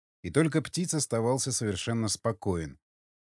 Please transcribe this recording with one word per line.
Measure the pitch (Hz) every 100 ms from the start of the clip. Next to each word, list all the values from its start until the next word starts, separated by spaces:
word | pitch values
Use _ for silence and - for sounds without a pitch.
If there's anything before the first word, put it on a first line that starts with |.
| _ _
и | -
только | 175 160 156
птиц | 131 - 180
оставался | 156 - 117 113 131 -
совершенно | 120 110 95 - 113 107
спокоен. | - 117 107 104 87 78 65 _ _ _ _